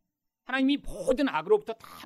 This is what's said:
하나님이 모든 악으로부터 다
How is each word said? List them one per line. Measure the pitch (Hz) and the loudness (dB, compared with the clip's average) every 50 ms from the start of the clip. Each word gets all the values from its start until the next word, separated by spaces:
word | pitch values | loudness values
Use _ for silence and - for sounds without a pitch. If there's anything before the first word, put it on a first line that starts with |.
| _ _ _ _ _ _ _ _ _ | _ _ _ _ _ _ _ _ _
하나님이 | - 247 269 262 269 285 - | -4 0 2 2 2 2 0
모든 | - - - - 170 269 262 262 277 247 | -2 -6 -8 -4 0 0 0 2 2 0
악으로부터 | 147 156 160 190 214 208 - 240 226 | 0 -2 2 4 2 2 2 0 -10
다 | - - - - - - | -12 -12 -20 -18 -18 -16